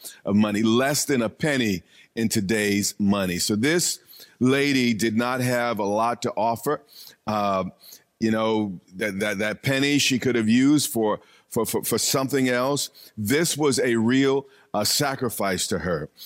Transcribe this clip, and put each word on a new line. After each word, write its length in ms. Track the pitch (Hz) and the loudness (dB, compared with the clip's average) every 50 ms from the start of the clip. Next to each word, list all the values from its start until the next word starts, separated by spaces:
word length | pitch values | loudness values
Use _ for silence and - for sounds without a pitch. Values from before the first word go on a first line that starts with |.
| - - - - - | -18 -20 -20 -10 -4
of 100 | 101 101 | 0 2
money, 300 | 104 107 104 104 104 113 | 2 2 2 2 0 2
less 400 | 110 113 120 110 - 151 - - | 2 2 2 2 2 0 -2 -2
than 180 | - 139 120 | 0 0 0
a 60 | 113 104 | 0 -2
penny 560 | - - 165 151 139 127 117 107 95 85 - _ _ - - _ - | -4 -4 -2 0 0 0 0 0 -2 -4 -8 _ _ -20 -20 _ -4
in 120 | 113 113 101 | -4 -2 0
today's 680 | - 110 98 90 113 107 104 101 101 104 101 - - - | 0 -2 0 0 0 0 2 2 2 2 0 -2 -2 0
money. 400 | 101 98 101 101 95 90 87 87 | 0 2 2 2 0 -2 -2 -2
So 160 | - - 107 | -2 -2 -2
this 460 | 104 120 147 170 175 170 - - - _ - - - - - _ - | 0 0 2 2 2 0 -2 -4 -6 _ -20 -20 -20 -20 -20 _ 0
lady 540 | 120 131 135 139 143 143 135 131 123 120 113 | 2 2 2 2 2 2 2 2 2 2 2
did 220 | 95 113 113 107 | 0 0 0 0
not 240 | 117 120 123 127 123 | 0 0 0 -2 -2
have 380 | 123 127 123 120 120 120 113 101 | -2 0 0 0 0 -2 -2 -2
a 60 | 101 | -2
lot 380 | 101 101 107 113 120 120 - | 0 0 0 0 0 -2 -4
to 100 | - 120 | -6 -6
offer. 500 | - - 107 117 117 113 - 147 151 - - _ - - - - - _ _ 107 | -4 -2 -2 -2 -2 -2 -2 -4 -4 -4 -6 _ -20 -20 -20 -20 -20 _ _ -6
Uh, 360 | 107 107 101 101 98 95 92 90 - _ - - - - _ _ _ - | -4 -2 0 0 0 -2 -2 -4 -8 _ -20 -20 -20 -20 _ _ _ -4
you 100 | 110 110 | -2 0
know, 480 | 110 110 110 110 110 110 107 101 90 85 - _ 90 | 0 0 0 0 0 0 -2 -4 -6 -10 -16 _ -8
that, 240 | 95 110 104 95 95 | -6 -6 -4 -4 -4
that, 200 | 107 107 101 98 | -4 -4 -2 -2
that 240 | 107 107 104 - - | -4 -4 -4 -4 -2
penny 340 | 135 135 135 139 143 143 135 | -2 0 2 2 2 2 2
she 220 | - - 131 110 | 2 0 0 0
could 160 | - 127 117 | 0 0 0
have 120 | 117 110 107 | 2 2 4
used 440 | 117 127 131 143 151 143 - - | 4 4 6 6 4 4 2 0
for, 260 | - 113 110 104 95 - - - - _ _ _ | -2 -2 0 0 -2 -4 -8 -14 -20 _ _ _
for, 180 | - 120 110 | -4 -4 -2
for, 160 | - - 107 | -2 -2 -4
for 160 | - - 120 107 | -2 -2 -2 -2
something 500 | - - - 139 135 123 139 135 131 127 | 0 0 0 -2 0 0 0 0 2 2
else. 400 | 123 123 127 139 143 135 - - - - - - _ 107 | 2 0 0 0 -2 -2 -4 -8 -10 -16 -20 -16 _ -6
This 380 | 104 101 139 156 175 - - | -2 0 2 2 2 0 0
was 240 | 139 156 143 123 131 | 0 2 2 2 2
a 160 | 127 127 117 | 2 2 2
real, 500 | 113 110 117 131 135 139 135 139 139 135 - - - _ _ | 2 2 4 4 4 4 2 2 0 -2 -6 -14 -20 _ _
uh, 120 | - 104 104 | -4 -2 0
sacrifice 840 | - - - 147 135 135 - - 117 - - 101 98 95 87 - | 0 0 0 0 -2 -2 -4 -4 -4 -4 -2 -2 -2 -2 -2 -2
to 140 | - 101 85 | -4 -4 -4
her. 280 | 76 90 85 76 76 - _ - - | -2 -4 -4 -4 -6 -8 _ -18 -20